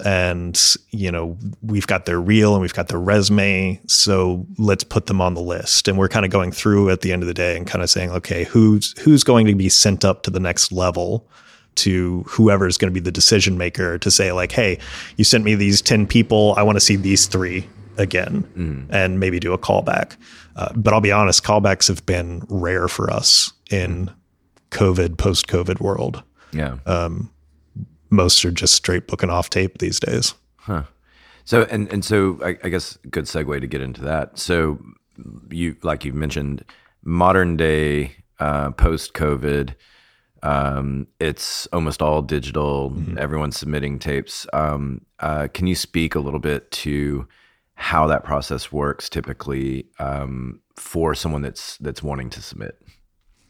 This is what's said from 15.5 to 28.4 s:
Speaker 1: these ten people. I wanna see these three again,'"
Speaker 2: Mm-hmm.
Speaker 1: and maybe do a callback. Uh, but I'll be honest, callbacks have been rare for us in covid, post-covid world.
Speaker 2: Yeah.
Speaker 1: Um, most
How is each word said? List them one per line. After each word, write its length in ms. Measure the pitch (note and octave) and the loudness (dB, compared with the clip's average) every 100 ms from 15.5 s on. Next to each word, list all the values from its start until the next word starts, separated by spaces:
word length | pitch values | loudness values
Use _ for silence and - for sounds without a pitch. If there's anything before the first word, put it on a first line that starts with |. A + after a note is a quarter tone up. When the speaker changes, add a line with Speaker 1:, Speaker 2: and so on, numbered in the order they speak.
| G#2+ | 2
Speaker 1:
these 260 | G2+ G2+ | 4 2
ten 240 | - A2+ G#2 | 2 2 4
people. 480 | A#2+ A2 G#2+ G#2 G2 | 4 4 6 6 4
I 60 | |
wanna 160 | G#2 G#2 | 4 4
see 160 | - | 2
these 320 | G2+ G2 G2 - | 2 2 2 2
three 400 | F#2+ F2+ F2+ - - - - | 0 -2 -4 -8 -16 -12 -4
again,'" 480 | G2+ F2+ F2+ G#3 F#3+ F2 | -2 0 -2 -4 -6 -6
Speaker 2:
Mm-hmm. 380 | E2 C#2 C2+ | -6 -6 -4
Speaker 1:
and 240 | G2 F#2 F#2 | 0 0 0
maybe 220 | F#2+ F2+ | 0 0
do 120 | E2+ | -2
a 60 | F#2 | -2
callback. 540 | - G2+ E2 - - - - - - - | 0 0 2 -2 -4 -10 -20 -20 -18 -10
Uh, 120 | - | -6
but 180 | A#2 A2 | 0 2
I'll 80 | A2 | 4
be 120 | G2+ | 4
honest, 320 | G2+ G2+ F2+ | 4 4 2
callbacks 420 | - G#2+ G2+ F#2+ - | 4 4 4 2 0
have 160 | F2+ - | 0 -2
been 360 | F2+ E2+ E2+ - | -4 -4 -8 -6
rare 380 | G2 F2 F#2 F2 | -4 0 0 -2
for 220 | - - | -2 -2
us 420 | - - - - - - | 0 2 2 2 -6 -4
in 400 | G2+ F2+ F2 F#2 - _ _ _ _ - | -2 -2 -4 -6 -10 _ _ _ _ -8
covid, 460 | - G2+ F2+ E2+ E2 | 2 2 4 0 0
post-covid 640 | G2+ F2 - F2+ F2+ F#2+ | 0 0 0 -2 0 -2
world. 420 | G2 G2 - - - _ _ | -2 -2 -4 -6 -14 _ _
Speaker 2:
Yeah. 260 | D2+ D2 B1+ D#2 | -6 -6 -6 -4
Speaker 1:
Um, 440 | F2+ E2+ F2 A2 _ _ _ _ - - _ - | -2 -2 -6 -10 _ _ _ _ -16 -16 _ 0
most 340 | G#2 F2+ - | 2 4 4